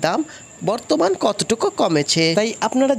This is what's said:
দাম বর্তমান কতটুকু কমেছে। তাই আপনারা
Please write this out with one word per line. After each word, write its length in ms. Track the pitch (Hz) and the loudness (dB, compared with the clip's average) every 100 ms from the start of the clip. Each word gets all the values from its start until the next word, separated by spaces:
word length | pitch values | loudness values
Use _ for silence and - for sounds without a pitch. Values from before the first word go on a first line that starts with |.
| 160 | -2
দাম 140 | 220 302 - - - 165 | -2 -4 -10 -20 -6 -4
বর্তমান 420 | - - 302 339 370 240 | -4 -2 0 2 2 0
কতটুকু 420 | - 160 226 392 - | -2 -2 0 -2 0
কমেছে। 420 | 196 156 143 165 160 165 | 0 2 0 2 2 2
তাই 120 | 226 - 220 | 0 -2 -2
আপনারা 280 | 254 269 | 2 2